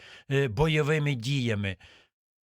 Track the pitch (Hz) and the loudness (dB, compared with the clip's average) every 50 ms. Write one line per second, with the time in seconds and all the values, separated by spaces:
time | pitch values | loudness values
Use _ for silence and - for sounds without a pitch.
0 | - - - - - - 139 139 139 127 104 95 156 160 156 151 147 139 160 156 | -20 -20 -20 -16 -8 -2 0 0 0 0 0 0 0 2 2 2 2 2 2 0
1 | 147 143 143 120 107 131 143 139 123 117 107 101 101 98 92 - - - - - | 0 0 -2 -2 -2 -2 -2 0 0 0 -2 -2 -2 -6 -6 -8 -14 -20 -20 -20
2 | _ _ _ _ _ _ _ _ | _ _ _ _ _ _ _ _